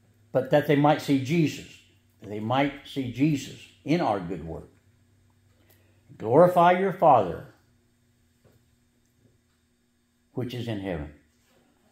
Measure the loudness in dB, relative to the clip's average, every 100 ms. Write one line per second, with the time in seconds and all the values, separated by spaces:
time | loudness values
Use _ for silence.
0 | _ _ _ -4 0 0 2 2 4 2
1 | 0 -2 0 0 0 -4 -16 -20 _ _
2 | _ _ -14 -8 -4 -2 -2 -6 -12 -10
3 | -8 -2 0 0 -6 -18 -20 _ -4 -2
4 | 0 -2 -6 -10 -12 -14 -16 _ _ _
5 | _ _ _ _ _ _ _ _ _ _
6 | _ -10 2 6 6 6 4 4 0 2
7 | 4 6 2 -6 -14 _ _ _ _ _
8 | _ _ _ _ _ _ _ _ _ _
9 | _ _ _ _ _ _ _ _ _ _
10 | _ _ _ -10 -8 -8 -8 -8 -6 -8
11 | -10 -18 _ _ _ _ _ _ _